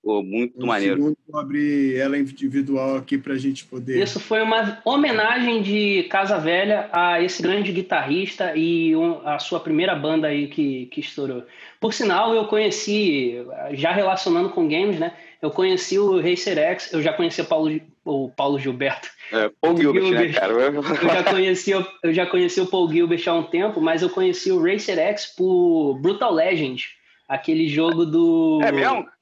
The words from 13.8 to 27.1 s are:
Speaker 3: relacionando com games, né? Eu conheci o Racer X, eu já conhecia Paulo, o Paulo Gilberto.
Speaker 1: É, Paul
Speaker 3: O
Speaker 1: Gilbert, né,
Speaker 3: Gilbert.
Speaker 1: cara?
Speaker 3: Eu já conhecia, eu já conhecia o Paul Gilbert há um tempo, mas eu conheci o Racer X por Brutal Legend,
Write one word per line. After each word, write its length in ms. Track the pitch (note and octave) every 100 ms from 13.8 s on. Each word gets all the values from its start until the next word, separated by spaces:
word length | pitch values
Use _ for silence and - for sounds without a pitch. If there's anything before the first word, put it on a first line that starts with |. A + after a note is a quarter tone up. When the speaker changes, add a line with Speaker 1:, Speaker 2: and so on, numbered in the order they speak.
| E3
Speaker 3:
relacionando 580 | F#3 F#3+ F#3 F#3+ E3+ F#3
com 180 | F3+ D#3+
games, 300 | D#3 G3+ E3
né? 120 | E3+ - - -
Eu 80 | D3+
conheci 480 | D3 F#3+ F#3 - F#3+
o 240 | G3+ F#3
Racer 380 | D#3+ F3 D#3+ D3
X, 340 | D#3 F3+ -
eu 80 | D#3+
já 100 | D3+
conhecia 320 | D#3 E3+ E3+
Paulo, 280 | C#3+ D#3+ D#3 D#3 - _
o 240 | - C#3 C3
Paulo 300 | - C#3 C#3+
Gilberto. 500 | C3+ B2 C3+ - - - -
Speaker 1:
É, 180 | A2 G#2+ _
Paul 140 | D#3+
Speaker 3:
O 40 | E3+
Speaker 1:
Gilbert, 260 | D3 F#3
né, 60 | F#3+ A#2+ A#2
Speaker 3:
Gilbert. 60 | -
Speaker 1:
cara? 140 | G2
Speaker 3:
Eu 300 | A2+ C3+ D3 C#3+ D3 E3+
já 80 | E3
conhecia, 640 | G3 F#3+ F#3+ F#3 - G3 F#3 -
eu 100 | E3+
já 120 | E3 F3+
conhecia 340 | F3+ F3+ F#3+
o 60 | F#3
Paul 240 | F#3 E3+
Gilbert 320 | D#3+ E3+ E3+ F3+
há 60 |
um 100 | E3+
tempo, 380 | - F3 G#3+ G#3
mas 220 | D#3+ D#3+
eu 60 | F3+
conheci 400 | F#3+ F#3 F3+ F#3+
o 100 | F3+
Racer 360 | E3+ G#3 G#3+ F3
X 260 | F3 G#3 -
por 600 | - F#3 F3+ F3 E3 D3 C3+
Brutal 320 | D#3+ G#3 B3
Legend, 560 | E3 E3+ F3 C#3 B2 - - _